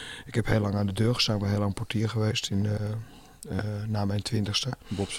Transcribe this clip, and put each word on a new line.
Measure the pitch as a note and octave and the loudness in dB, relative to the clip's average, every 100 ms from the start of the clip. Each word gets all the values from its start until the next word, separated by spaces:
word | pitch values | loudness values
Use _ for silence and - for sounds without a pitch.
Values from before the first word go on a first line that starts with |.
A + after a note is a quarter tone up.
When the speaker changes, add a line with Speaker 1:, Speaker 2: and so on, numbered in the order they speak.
| - - | -12 -12
Speaker 1:
ik | - | -4
heb | A#2 A2 | -2 2
heel | A2 | 2
lang | G#2 | 2
aan | G2+ G2+ | 2 0
de | |
deur | G2 A2 | 2 2
gestaan, | B2 - G#2+ | 4 2 2
ik | |
ben | G2+ | 2
heel | G2+ | 2
lang | G2+ | 2
portier | F#2+ A2+ G#2+ A2 | 0 -2 0 0
geweest | A2 A2 - - | 2 2 0 0
in, | G2+ G#2 | 2 2
eh, | G#2 G#2 A2 A2+ - - - - F#2+ | 0 -2 -4 -8 -14 -20 -16 -6 -2
eh, | G2+ G#2 G#2+ | -2 -2 -2
na | G#2+ | 0
mijn | G2+ G2+ | 2 0
twintigste. | - A2 G2+ G2+ C3 - - | 0 0 0 0 -2 -6 -6
Speaker 2:
Bob, | F#2+ G2 | -2 -2